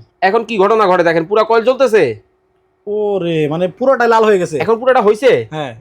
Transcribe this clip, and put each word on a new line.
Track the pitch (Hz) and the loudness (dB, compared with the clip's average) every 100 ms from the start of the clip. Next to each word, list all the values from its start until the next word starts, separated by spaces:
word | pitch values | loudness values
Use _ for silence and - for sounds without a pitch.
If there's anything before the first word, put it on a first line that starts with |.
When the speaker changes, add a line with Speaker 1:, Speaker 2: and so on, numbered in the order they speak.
| - - | -16 -4
Speaker 1:
এখন | 190 226 | 0 0
কি | 226 226 | -4 0
ঘটনা | 196 220 202 | 2 2 2
ঘটে | 180 | 2
দেখেন, | 170 165 165 | 2 0 -2
পুরা | 208 | -2
কয়েল | 220 226 | 0 0
জ্বলতেছে। | 226 254 240 214 139 107 _ _ _ _ _ _ - | 0 0 2 2 0 -4 _ _ _ _ _ _ -10
Speaker 2:
ওরে, | 208 208 196 170 160 151 | -6 -4 -4 -4 -2 -2
মানে | 160 180 | -2 -4
পুরোটাই | - 254 262 233 | -2 -2 0 2
লাল | 226 | 2
হয়ে | 220 196 | 2 0
গেছে। | 160 147 | 0 -4
Speaker 1:
এখন | 165 226 | -2 -2
পুরোটা | 254 254 | 2 2
হইছে? | 208 220 269 147 110 | 2 2 2 0 -2
Speaker 2:
হ্যাঁ। | 156 139 113 | -8 -10 -6